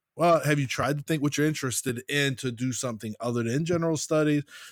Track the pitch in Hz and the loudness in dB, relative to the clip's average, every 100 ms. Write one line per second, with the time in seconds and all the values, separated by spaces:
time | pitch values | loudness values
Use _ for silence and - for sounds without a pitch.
0 | _ - 170 165 143 147 131 - 131 147 | _ 0 4 4 4 2 0 0 0 -2
1 | 139 160 143 143 151 151 131 110 131 120 | -2 0 0 2 2 2 -2 -2 -4 -6
2 | - 143 139 123 127 113 127 117 127 113 | -2 0 0 -2 -4 -2 -4 -2 -6 -6
3 | 110 107 120 120 113 135 165 175 165 156 | -8 -6 -4 -2 0 0 0 0 0 -2
4 | - 156 151 147 139 - - | 0 2 4 2 -2 -14 -20